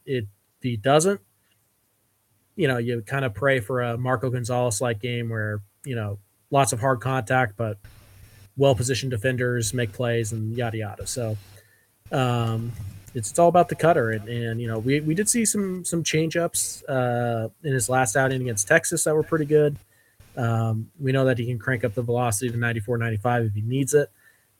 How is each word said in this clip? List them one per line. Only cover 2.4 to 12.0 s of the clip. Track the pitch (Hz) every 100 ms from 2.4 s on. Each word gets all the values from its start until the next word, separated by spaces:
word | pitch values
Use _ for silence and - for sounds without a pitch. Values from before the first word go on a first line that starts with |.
| _ -
you | 147
know, | 123
you | 120 120 107
kinda | 139 131
pray | - 139 131
for | 104 127
a | 120 117
Marco | 127 127 131
Gonzalez-like | 123 117 123 123 - 123 110
game | 123 120 117
where, | 113 107 104 101 _
you | 143 117
know, | 104 101 _ _ -
lots | 139 135
of | 120
hard | 135 123
contact, | 131 131 110 131 123 -
but | 113 104 - - - - - - - -
well-positioned | 139 117 123 127 135
defenders | 120 131 127 123 120 110
make | 123 117
plays | - 120 117 107
and | 113 110 117
yada, | 120 110
yada. | 104 110 -
So, | - 113 107 - - - _ _ _